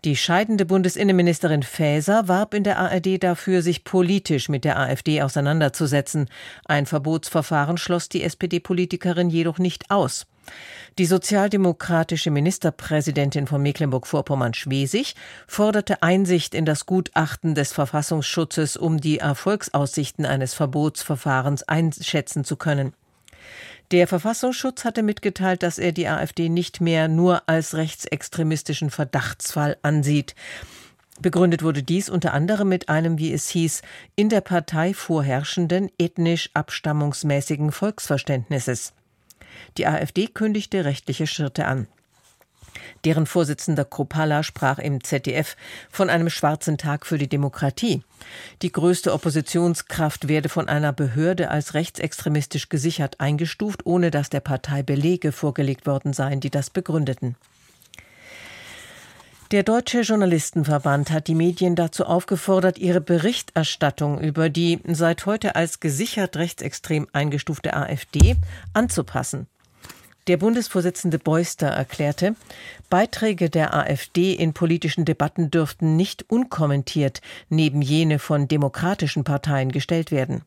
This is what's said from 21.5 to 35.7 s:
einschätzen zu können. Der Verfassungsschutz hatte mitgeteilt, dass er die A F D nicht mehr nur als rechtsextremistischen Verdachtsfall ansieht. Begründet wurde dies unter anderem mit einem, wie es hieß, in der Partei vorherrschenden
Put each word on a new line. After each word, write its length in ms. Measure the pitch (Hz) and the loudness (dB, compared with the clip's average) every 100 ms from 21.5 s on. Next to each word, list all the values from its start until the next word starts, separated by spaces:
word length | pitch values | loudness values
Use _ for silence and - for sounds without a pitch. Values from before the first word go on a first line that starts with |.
| 143 | -2
einschätzen 840 | - 156 165 - - 151 - 151 | 0 0 0 -2 -4 -4 -2 -4
zu 120 | 135 147 | -4 -4
können. 380 | 165 143 135 - _ _ _ - - - - - _ | -2 0 -2 -6 _ _ _ -20 -20 -20 -20 -20 _
Der 180 | 180 175 | 4 4
Verfassungsschutz 800 | 180 208 233 254 247 262 254 233 | 2 0 -2 -2 -2 -4 -4 -4
hatte 160 | 226 | 0
mitgeteilt, 600 | 214 208 208 185 185 180 | 0 0 -4 0 0 2
dass 160 | 175 - | 0 0
er 140 | 180 | -2
die 160 | 165 165 | 0 -2
A 120 | 156 | 0
F 120 | - | -2
D 160 | - 165 | -2 0
nicht 320 | 170 175 - | 0 -2 0
mehr 260 | 165 160 160 | 2 4 4
nur 360 | 160 180 175 - | 4 4 4 2
als 280 | 160 160 | 0 0
rechtsextremistischen 1120 | 156 160 - - 151 - - 156 156 - 147 151 | -2 -4 -6 -8 -8 -6 -2 0 0 -2 -4 -4
Verdachtsfall 880 | - 147 139 - - - - 147 - | -4 -4 -2 -4 -6 -6 -2 -2 0
ansieht. 520 | 147 151 143 147 139 - - - - - - _ _ - | 0 2 4 2 0 -12 -18 -16 -18 -20 -20 _ _ -4
Begründet 420 | 180 170 180 165 | 0 4 4 4
wurde 200 | 160 147 | 2 0
dies 260 | 131 175 196 | 0 0 0
unter 240 | 180 165 | 0 0
anderem 380 | 143 170 214 196 | 0 0 2 2
mit 180 | 185 - | 0 0
einem, 300 | 156 165 160 | 0 2 0
wie 140 | 160 | -2
es 180 | 143 - | -2 -2
hieß, 320 | 175 165 - - - - - | 0 0 -2 -10 -20 -8 0
in 140 | 214 | 2
der 100 | 214 | 2
Partei 540 | - 180 160 160 170 | 2 -2 0 -2 0
vorherrschenden 960 | 196 - 160 139 131 143 - 170 | -2 -2 0 2 0 -2 -2 0